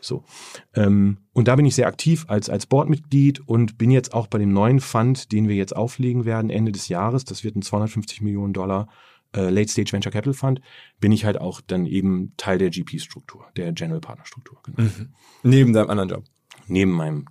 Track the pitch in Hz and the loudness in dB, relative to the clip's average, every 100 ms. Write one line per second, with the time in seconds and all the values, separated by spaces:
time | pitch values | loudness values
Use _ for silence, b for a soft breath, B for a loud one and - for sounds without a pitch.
0 | - 67 B B B B B 110 101 101 | -10 -10 B B B B B 0 4 4
1 | 101 101 _ 127 120 131 143 - 117 - | 2 0 _ 0 2 4 4 4 0 0
2 | 156 160 - 107 - 104 - 135 156 151 | 0 0 0 -4 -2 -6 0 0 2 -2
3 | - 139 139 139 - 113 110 - 113 131 | 2 4 4 2 0 2 2 2 4 4
4 | 127 117 104 107 101 98 110 135 - 113 | 2 -4 -2 0 2 4 4 2 2 0
5 | 120 123 - 107 107 98 95 - 117 - | 0 0 -2 0 0 0 -2 -4 -4 -2
6 | 127 123 113 113 110 107 113 101 - 87 | -2 -2 -2 -2 -2 -2 -2 -4 -6 -4
7 | 110 127 - - 107 101 - 104 107 107 | -2 -2 -4 -10 -8 -6 -4 -4 -2 -4
8 | 104 - 104 101 101 95 95 95 107 b | -8 -6 -6 -4 -4 -4 -4 -4 -6 b
9 | b b b 104 92 98 107 - 101 98 | b b b -4 0 0 0 -2 -4 -4
10 | 98 104 139 135 135 127 B B B B | -4 -4 -4 -2 -2 -2 B B B B
11 | 104 107 107 98 92 - - 92 87 95 | 2 2 0 -4 -6 -10 -6 -4 -2 0
12 | 95 92 95 - 101 92 92 90 80 82 | 0 -2 -4 -8 -2 0 0 -2 -8 -10
13 | - - - - - - 85 82 82 80 | -12 -18 -20 -20 -14 -8 -6 -6 -6 -8
14 | - 57 - 123 - - - - 110 95 | -10 -18 -20 -20 -20 -20 -10 -2 -2 -2
15 | 117 b b b 123 135 127 107 - 104 | -14 b b b 4 6 6 4 2 -2
16 | 92 92 - _ _ - - 95 95 85 | -4 -8 -12 _ _ -18 -2 2 2 2
17 | 78 73 - | -2 -6 -10